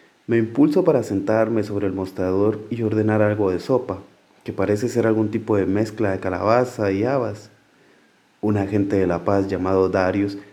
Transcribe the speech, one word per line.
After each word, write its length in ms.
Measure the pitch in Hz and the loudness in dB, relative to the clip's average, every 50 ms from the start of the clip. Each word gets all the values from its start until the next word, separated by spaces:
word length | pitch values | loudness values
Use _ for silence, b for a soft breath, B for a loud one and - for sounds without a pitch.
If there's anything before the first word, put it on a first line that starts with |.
| b b b b _ | b b b b _
me 120 | - 120 117 | 0 0 0
impulso 460 | 113 110 113 135 143 160 151 190 170 | 0 0 2 2 2 4 4 2 2
para 180 | 165 147 127 110 | 4 2 2 0
sentarme 600 | - 104 98 98 101 110 113 113 110 117 110 101 | 0 -4 -2 0 0 2 2 2 2 0 -2 -2
sobre 220 | 101 104 101 101 | -2 -4 -2 -2
el 60 | 95 92 | -2 -2
mostrador 680 | 98 95 95 - - 92 92 92 95 101 107 110 107 - - | -4 -6 -6 -6 -4 -2 0 2 2 2 2 0 -2 -6 -8
y 120 | 120 113 113 | -6 -4 -2
ordenar 380 | 107 107 107 107 107 107 107 | -2 0 0 2 2 2 2
algo 300 | 107 104 107 104 104 92 | 2 2 2 0 0 0
de 100 | 92 87 | 0 -2
sopa, 380 | - - 135 123 - - 95 92 - - _ _ _ _ _ _ _ | 0 0 0 0 0 -2 -8 -10 -10 -18 _ _ _ _ _ _ _
que 100 | - 104 | -10 -4
parece 340 | 101 95 95 104 104 123 117 | -2 0 0 0 0 0 -2
ser 180 | 110 117 110 | 0 0 2
algún 240 | 113 110 110 110 104 | 2 2 2 0 0
tipo 260 | 110 113 - 107 110 | -2 -4 -2 0 0
de 100 | 101 92 | 0 2
mezcla 460 | 90 95 104 113 110 107 - 113 98 95 | 2 2 0 0 -2 -2 -2 -2 -2 -2
de 80 | 90 | -2
calabaza 680 | - 95 90 87 95 104 113 123 127 123 - - 107 98 95 | -4 -4 -4 -2 2 2 2 2 2 0 -2 -2 -2 0 0
y 100 | 95 107 | 0 0
habas. 460 | 123 139 139 120 110 104 110 - - - _ b b b b b b b b b b b b _ _ _ _ | 0 0 -2 -2 -4 -6 -10 -14 -20 -20 _ b b b b b b b b b b b b _ _ _ _
Un 160 | - 107 104 | -2 0 0
agente 400 | 101 98 95 101 104 101 98 110 | 0 0 0 0 0 0 2 2
de 100 | 98 95 | 2 2
la 180 | 87 87 85 87 | 2 0 0 0
paz 240 | - 98 98 98 98 | 0 0 0 0 0
llamado 420 | 95 87 92 92 95 95 95 92 | -2 -2 -2 0 2 2 2 2
Darius 480 | 92 98 95 90 95 101 101 101 101 B B B | 2 2 2 2 2 0 -2 -2 -4 B B B